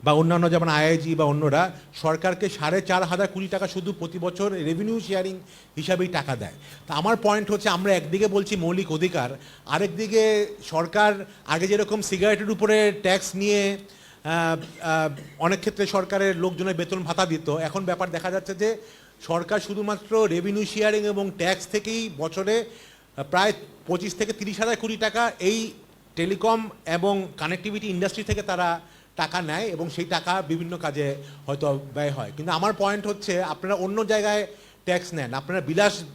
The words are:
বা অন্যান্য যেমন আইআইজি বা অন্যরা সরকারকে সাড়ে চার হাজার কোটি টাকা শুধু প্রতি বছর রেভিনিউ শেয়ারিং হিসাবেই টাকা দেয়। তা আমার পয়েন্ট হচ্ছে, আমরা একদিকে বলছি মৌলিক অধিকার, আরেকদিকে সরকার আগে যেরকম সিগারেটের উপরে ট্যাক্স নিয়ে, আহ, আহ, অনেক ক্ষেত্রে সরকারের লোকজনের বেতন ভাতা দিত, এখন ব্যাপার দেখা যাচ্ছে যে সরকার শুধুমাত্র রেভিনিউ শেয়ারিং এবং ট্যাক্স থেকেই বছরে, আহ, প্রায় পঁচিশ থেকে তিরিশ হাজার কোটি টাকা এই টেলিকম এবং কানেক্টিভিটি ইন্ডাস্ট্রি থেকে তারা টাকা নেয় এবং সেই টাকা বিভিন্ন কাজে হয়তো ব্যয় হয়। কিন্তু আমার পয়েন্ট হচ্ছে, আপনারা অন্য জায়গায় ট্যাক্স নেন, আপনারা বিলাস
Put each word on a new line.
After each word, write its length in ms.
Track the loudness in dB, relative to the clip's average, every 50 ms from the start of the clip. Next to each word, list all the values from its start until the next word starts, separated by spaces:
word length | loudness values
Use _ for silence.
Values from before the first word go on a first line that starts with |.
| 4
বা 80 | 4
অন্যান্য 380 | 6 6 6 6 4 4 4 4
যেমন 180 | 4 4 4 4
আইআইজি 460 | 4 4 4 4 4 2 2 -2 2
বা 100 | 2 4
অন্যরা 460 | 2 4 2 2 4 4 4 2 2 -2 -10 -18 -18 -14
সরকারকে 540 | -2 0 0 0 2 0 0 0 0 -2 -4
সাড়ে 340 | -2 -2 -2 0 0 0
চার 200 | 2 2 2 2
হাজার 260 | 2 0 0 0 0 0
কোটি 200 | 0 -4 -4 -2
টাকা 200 | -2 -2 -2 -2
শুধু 240 | -4 -4 -6 -6
প্রতি 260 | -6 -6 -8 -8 -6 -4
বছর 340 | -4 -4 -2 -2 -2 -2
রেভিনিউ 480 | -2 -2 -2 -2 -2 0 0 -2 -2 -2
শেয়ারিং 380 | -2 -2 -2 -2 -2 -2 -6 -10 -14 -20 -20 -20 -20 -12 _
হিসাবেই 320 | -8 0 0 2 2 0 0
টাকা 280 | 0 -2 -2 -2 -4
দেয়। 160 | -4 -6 -10 -12 -16 -20 -20 -20 -20 -10
তা 80 | -4 -2
আমার 220 | 0 2 2 2 4
পয়েন্ট 280 | 4 4 4 4 2 0
হচ্ছে, 180 | -2 0 2 0
আমরা 260 | 0 2 4 2 2
একদিকে 320 | 2 2 0 0 2 2
বলছি 300 | 4 2 2 0 0 -2
মৌলিক 360 | 0 0 0 0 0 0 -2
অধিকার, 460 | 0 0 0 0 0 0 -2 -2 -4 -10 -14 -20 -20 -20 -6
আরেকদিকে 800 | -2 0 2 2 0 0 -4 -4 2 4 4 6 6 4 4 2 0 -4 -14 -12
সরকার 600 | -4 -2 -2 -2 2 4 4 4 4 4 2 -6 -12 -16 -18 -2
আগে 200 | 0 0 2 2
যেরকম 360 | 2 2 2 2 0 0 -2
সিগারেটের 480 | -2 -2 0 2 4 4 4 2 2 -2
উপরে 420 | 0 0 2 4 6 6 6 4
ট্যাক্স 420 | 2 2 2 2 2 2 0 -4 -4
নিয়ে, 440 | -2 2 2 2 4 2 0 -2 -4 -10 -18 -20 -20 -20 -20 -20 -12 _
আহ, 60 | -2
আহ, 800 | 0 2 2 2 0 -2 -4 -12 -14 -8 -2 0 2 2 2 0 -2 -6 -14 -18 -8 0
অনেক 200 | 2 2 2 2
ক্ষেত্রে 280 | -2 -4 -2 0 -2
সরকারের 500 | 0 2 0 0 0 0 2 2 2 2
লোকজনের 380 | 2 0 -2 0 -2 -2 -2 0
বেতন 280 | -2 -2 -2 -2 -4
ভাতা 240 | -2 -2 0 0 2
দিত, 240 | 2 0 -2 -2 -2
এখন 340 | -2 -2 -2 -2 -4 -2 -2
ব্যাপার 260 | -2 -2 -2 -2 -4
দেখা 200 | -4 -4 -4 -2
যাচ্ছে 240 | -4 -4 -4 -6 -4
যে 220 | 0 0 0 0 -2 -8 -18 -20 -20 -20 -20 _ _ -4
সরকার 340 | -2 0 0 0 0 -2 -2
শুধুমাত্র 680 | -2 -4 -6 -4 -2 -2 -4 -4 -4 0 2 4 4
রেভিনিউ 380 | 4 2 0 0 0 0 0 -2
শেয়ারিং 400 | -2 0 0 2 2 2 2 0
এবং 260 | 0 -2 -2 -2 -4 -2
ট্যাক্স 300 | -2 0 0 0 0 -4
থেকেই 440 | -4 -4 -4 -2 -2 -4 -4 -4 -6 -6
বছরে, 480 | -6 -6 -4 -4 -2 0 2 0 0 0 -4 -12 -20 -20 -20 -20 _ _ _ _
আহ, 80 | -10 -6 0
প্রায় 220 | 2 4 4 4 2 -2 -8 -18 -20 -16 -4
পঁচিশ 280 | -4 -2 -2 -2 -6 -4
থেকে 180 | -4 -4 -4
তিরিশ 280 | -2 -6 -6 -6 -2 -2
হাজার 160 | 0 0 0
কোটি 200 | -2 -2 -6 -2
টাকা 360 | -2 -2 -2 0 0 0 0 0 0
এই 320 | 0 0 2 0 -4 -6 -10 -16 -20 -20 -20 -20 -20 -12 -4
টেলিকম 520 | -4 -2 -2 -2 0 2 2 2 2 0 -6 -12 -12 -4
এবং 420 | -2 -2 2 2 2 2 2 -2 -6 -8
কানেক্টিভিটি 500 | -6 -4 -4 -4 -4 -6 -6 -6 -4 -4
ইন্ডাস্ট্রি 380 | -4 -2 -2 -2 -2 -2 -4 -4
থেকে 180 | -2 -2 -2
তারা 380 | -2 -2 0 0 0 0 0 -2 -6 -16 -20 -20 -20 _ _
টাকা 260 | -4 -4 -2 -2 -4
নেয় 220 | -2 -2 -4 -2 -2
এবং 260 | -4 -4 -4 -6 -6
সেই 140 | -4 -6 -4
টাকা 380 | -2 -2 -2 0 0 -2 -2
বিভিন্ন 340 | 0 -2 -2 -4 -2 -6 -8
কাজে 380 | -4 -4 -4 -2 -2 -2 -2 -2 -6 -10 -16 -20 -14 -6
হয়তো 340 | -6 -4 0 0 0 0 0 -4 -8 -6
ব্যয় 160 | -2 -2 -2
হয়। 220 | -2 -4 -6 -8 -8
কিন্তু 160 | -8 -2 0
আমার 200 | 0 2 2 0
পয়েন্ট 340 | 2 2 0 0 0 0 -2
হচ্ছে, 360 | -4 -6 -4 -4 -2 -2 0
আপনারা 320 | 0 -2 -4 -6 -2 -2 -2
অন্য 340 | -2 -2 -2 0 -2 0 2
জায়গায় 380 | 2 2 2 2 0 0 -2 -4 -8 -20 -20 -20 -20 _ _
ট্যাক্স 300 | 0 0 0 0 -4 -6
নেন, 200 | -6 -6 -4 -4
আপনারা 260 | -6 -4 -2 -4 -4
বিলাস 440 | -2 0 2 4 4 4 4 0 -12 -14 -16